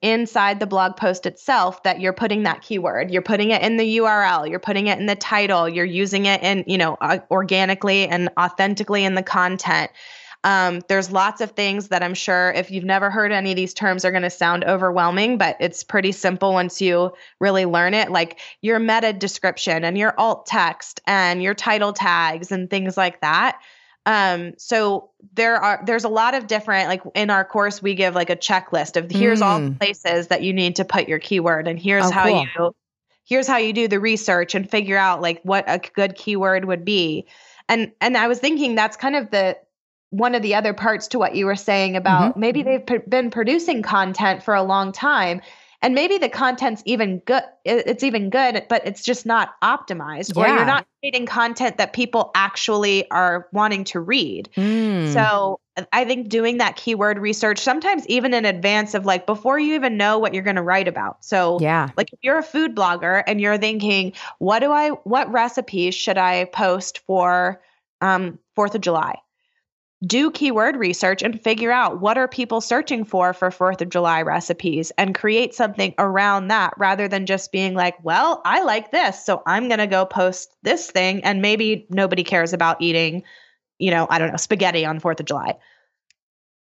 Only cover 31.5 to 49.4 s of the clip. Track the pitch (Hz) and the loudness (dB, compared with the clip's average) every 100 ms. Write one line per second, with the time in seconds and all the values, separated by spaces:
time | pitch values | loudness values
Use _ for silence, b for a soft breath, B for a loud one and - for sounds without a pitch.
31.5 | 160 165 165 190 196 185 190 196 185 131 | 0 -2 -4 0 2 2 2 2 2 0
32.5 | 165 175 - _ _ _ _ - 262 262 | -2 -2 -4 _ _ _ _ -2 0 2
33.5 | 247 220 220 226 202 220 214 214 175 175 | 0 0 0 0 0 0 0 2 0 0
34.5 | 196 196 214 196 196 190 175 170 170 185 | -4 -2 -2 0 2 2 2 -2 -4 0
35.5 | 196 - 185 - - 196 190 214 202 190 | 0 0 -4 -4 -2 -2 -2 -6 0 2
36.5 | 190 190 175 175 202 165 156 - B B | 0 0 -4 0 0 0 -4 -8 B B
37.5 | B - 226 220 - 233 240 233 240 285 | B -2 0 -2 0 0 2 2 0 0
38.5 | 311 269 220 214 - 269 285 214 202 190 | 0 0 2 0 0 -2 -2 0 0 0
39.5 | - _ _ _ _ - 196 247 240 208 | -2 _ _ _ _ -8 0 0 2 2
40.5 | 208 214 202 220 208 - 247 190 196 196 | 2 0 0 0 0 -2 0 0 0 0
41.5 | 196 - 196 190 185 185 185 208 208 233 | 0 0 2 2 0 2 4 4 2 0
42.5 | 262 262 262 214 240 190 254 240 233 220 | 0 0 -2 0 -4 0 -2 0 -2 0
43.5 | 330 339 247 - 202 190 190 202 185 - | 0 0 -4 0 0 0 0 0 0 0
44.5 | 196 190 196 190 - 285 262 180 180 B | 0 2 0 -2 -2 0 2 0 -4 B
45.5 | B B B 262 262 359 392 262 - 254 | B B B 0 2 2 0 -2 0 -2
46.5 | 247 262 214 - 233 202 185 - 262 - | 0 -2 -4 -4 -2 -2 -4 0 0 0
47.5 | _ 185 233 - - 269 220 196 254 254 | _ -2 0 0 -2 0 -2 0 2 2
48.5 | 214 - 226 202 202 - 254 226 226 | 0 0 -2 -2 -6 -4 -4 0 0